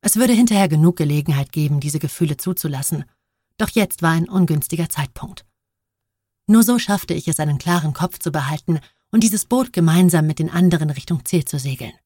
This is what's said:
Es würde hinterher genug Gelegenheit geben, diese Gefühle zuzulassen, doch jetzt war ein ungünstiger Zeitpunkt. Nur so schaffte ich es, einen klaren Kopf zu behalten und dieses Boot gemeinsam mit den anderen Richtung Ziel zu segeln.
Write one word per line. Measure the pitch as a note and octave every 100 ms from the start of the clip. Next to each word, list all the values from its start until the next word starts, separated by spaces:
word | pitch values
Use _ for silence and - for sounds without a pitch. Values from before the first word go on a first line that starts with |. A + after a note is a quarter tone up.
Es | G#3+ G#3+
würde | B3
hinterher | A#3+ A#3+ G#3 F#3+
genug | D3+ E3 F3
Gelegenheit | D3 D3 D3 C#3 C#3
geben, | - D3 D3
diese | C#3+ D3
Gefühle | D3+ - E3 D3
zuzulassen, | - F3+ D#3 C#3 C#3 D#3+ - _ _ _ _ _
doch | A3
jetzt | - G3 -
war | E3
ein | E3 E3+
ungünstiger | F#3+ F3 D3+ - D#3+ E3
Zeitpunkt. | - C#3+ - A2+ - _ _ _ _ _ _ _ _ _ _ -
Nur | A3
so | A3 A#3+
schaffte | - G3+ -
ich | E3+ E3
es, | D#3+
einen | D3+ C#3+
klaren | F3 F3 D#3
Kopf | C#3 - -
zu | E3+
behalten | D3+ C3+ D3+ - D#3+ - _ _
und | A3
dieses | A3 G3+ -
Boot | B3 B3+
gemeinsam | - E3 E3 F#3 E3 D#3
mit | D3+
den | D#3+
anderen | D3 F3+ E3 D3+
Richtung | C#3 - E3+
Ziel | - F3 C#3+
zu | D3
segeln. | C3+ C3 A#2 -